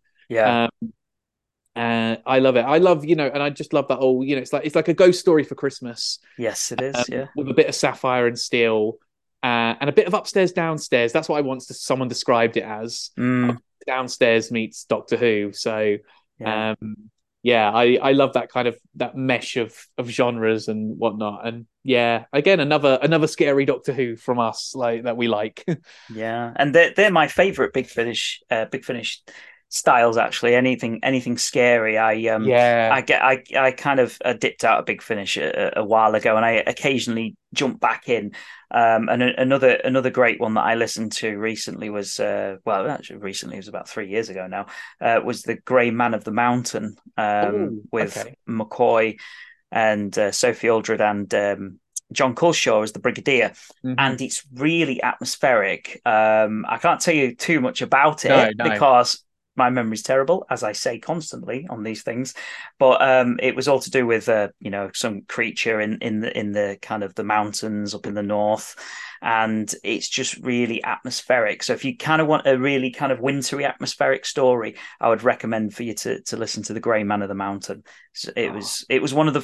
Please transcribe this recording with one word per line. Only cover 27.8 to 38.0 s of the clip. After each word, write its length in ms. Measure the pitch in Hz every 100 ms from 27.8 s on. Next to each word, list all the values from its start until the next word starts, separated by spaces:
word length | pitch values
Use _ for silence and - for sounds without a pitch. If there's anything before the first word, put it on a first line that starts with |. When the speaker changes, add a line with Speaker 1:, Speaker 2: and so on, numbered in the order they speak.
| 123
Speaker 1:
Finish, 540 | 120 117 113 - - _
uh, 140 | 113 110
Big 180 | 135
Finish 380 | - 120 - - - - - _ _
styles, 460 | - - 127 117 113
actually. 380 | 113 - 120 123
Anything, 440 | 127 120 117 113
anything 340 | 131 131 120 120
scary, 600 | - 139 123 117 110 110
I, 300 | 110 110 113
um, 140 | 110
Speaker 2:
Yeah. 460 | 127 120 120 117 113
Speaker 1:
I 100 | 131
get, 220 | 123 135
I, 200 | 131 131 - 135
I 160 | 131
kind 280 | 127 143 135
of, 180 | 120 - -
uh, 80 |
dipped 320 | 113 123 - 117
out 140 | -
of 60 | -
Big 160 | 104
Finish 360 | - 107 95 -
a, 400 | 76 - 98 -
a, 40 |
a 40 | 104
while 300 | 110 110 107
ago, 200 | 117 110
and 80 |
I 200 | 117 110 -
occasionally 680 | 120 143 127 117 113 113 - _
jump 260 | - 135 113
back 300 | 113 110